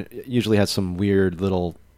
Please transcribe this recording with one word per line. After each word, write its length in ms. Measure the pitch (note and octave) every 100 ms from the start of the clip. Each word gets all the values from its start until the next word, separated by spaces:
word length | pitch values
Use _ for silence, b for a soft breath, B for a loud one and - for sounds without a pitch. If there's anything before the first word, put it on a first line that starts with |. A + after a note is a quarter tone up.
| -
it 160 | A#2 B2+
usually 300 | A#2+ G#2+ G#2
has 120 | G2
some 260 | - F#2 F2+
weird 440 | G2+ G2 F#2+ E2+
little 340 | F#2+ F#2 F2 - _